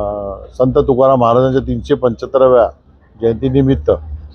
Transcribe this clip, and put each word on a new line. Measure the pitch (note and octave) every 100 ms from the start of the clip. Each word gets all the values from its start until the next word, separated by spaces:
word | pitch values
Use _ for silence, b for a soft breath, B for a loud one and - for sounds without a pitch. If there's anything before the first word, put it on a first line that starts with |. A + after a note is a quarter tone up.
| G#2 G#2 G2 G2 G2+ -
संत | B2+ C3+
तुकाराम | D3 B2+ C3+ C3
महाराजांच्या | A#2 A#2+ C3 C3
तीनशे | B2 A#2+ - C#3
पंच्याहत्तराव्या | B2 A2 B2+ C3 C3 B2 G2 - _ _ _ -
जयंतीनिमित्त | A2+ A2 C3 C3+ C3+ C3+ - F2 - - -